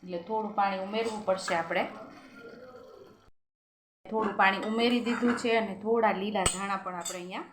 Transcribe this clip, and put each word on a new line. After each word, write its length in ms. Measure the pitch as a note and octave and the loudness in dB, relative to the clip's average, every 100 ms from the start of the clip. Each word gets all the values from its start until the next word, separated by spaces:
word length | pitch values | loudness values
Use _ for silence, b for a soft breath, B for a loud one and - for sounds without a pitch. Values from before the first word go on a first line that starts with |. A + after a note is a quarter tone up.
એટલે 180 | F3+ F3 F3 | -6 -8 -2
થોડું 260 | A3 G#3+ | -2 -2
પાણી 300 | G#3 G3 F#3+ F#3+ | 2 2 2 -4
ઉમેરવું 340 | A3 A3+ G#3+ - | -2 -2 -2 0
પડશે 260 | F#3 - F3 | 0 0 -2
આપણે. 280 | E3 F3+ - - - - - - - - - - - - - - - - _ _ _ _ _ _ - | 0 0 -2 -6 -16 -18 -20 -18 -16 -16 -18 -18 -18 -20 -20 -20 -20 -20 _ _ _ _ _ _ -6
થોડું 300 | A3 G#3+ G3 | -2 -2 4
પાણી 260 | G3 G3 G#3 | 4 4 0
ઉમેરી 360 | A3 A#3 B3 A3 | 4 4 4 2
દીધું 280 | A#3+ A#3+ A#3 | 2 2 2
છે 160 | A#3+ A3+ | 4 4
અને 160 | G#3 F#3+ | 2 -4
થોડા 300 | G#3+ A#3 A3 F#3 | 0 4 4 2
લીલા 240 | G3+ G#3 F#3 | 0 2 2
ધાણા 320 | F#3 G3 G3 | 0 -2 -4
પણ 160 | F#3+ F3+ | -4 -6
આપણે 200 | E3+ F#3 | -6 -8
અહીંયા 260 | F3+ G3+ F4+ | -8 -10 -10